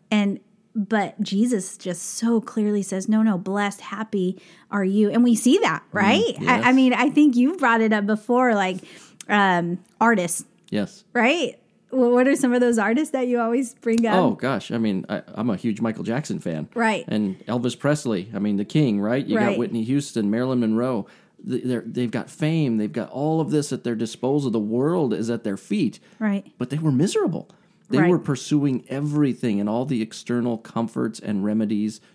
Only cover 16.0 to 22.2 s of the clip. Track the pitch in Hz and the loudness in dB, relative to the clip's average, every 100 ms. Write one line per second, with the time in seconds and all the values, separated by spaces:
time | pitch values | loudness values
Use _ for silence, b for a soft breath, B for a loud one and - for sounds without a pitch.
16 | 104 117 151 90 90 80 87 240 226 202 | -4 -4 -4 -6 -6 -6 -6 -2 -2 -2
17 | - 110 101 92 - 120 120 120 139 147 | -4 -4 -4 -6 -6 -4 -4 -2 -2 -2
18 | 123 104 98 107 104 101 104 156 143 101 | -2 -4 -4 -6 -2 -2 -2 0 2 2
19 | 104 127 104 - - - 113 117 110 139 | 0 -2 0 0 0 0 -2 -4 -2 -2
20 | 139 117 101 110 127 127 113 110 127 117 | -2 -2 0 0 0 0 0 0 0 -2
21 | - b b b - 123 123 120 113 120 | -6 b b b -8 -6 -4 -4 -4 -4
22 | 123 113 | -4 -4